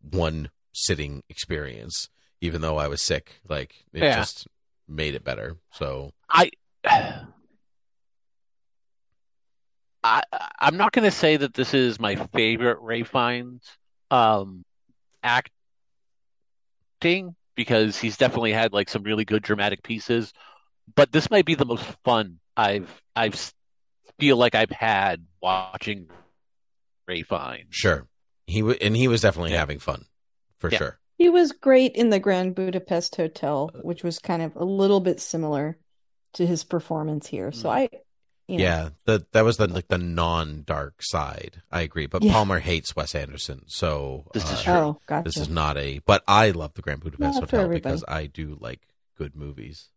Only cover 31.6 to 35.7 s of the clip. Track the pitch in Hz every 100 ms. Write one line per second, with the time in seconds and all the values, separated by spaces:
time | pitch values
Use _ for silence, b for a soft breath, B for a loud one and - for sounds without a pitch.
31.6 | 269 262 254 247 233 202 196 185 185 180
32.6 | 190 185 185 170 - - 160 - 147 147
33.6 | 156 139 165 170 170 165 - 170 160 -
34.6 | 180 196 196 196 180 - - 165 156 147
35.6 | 151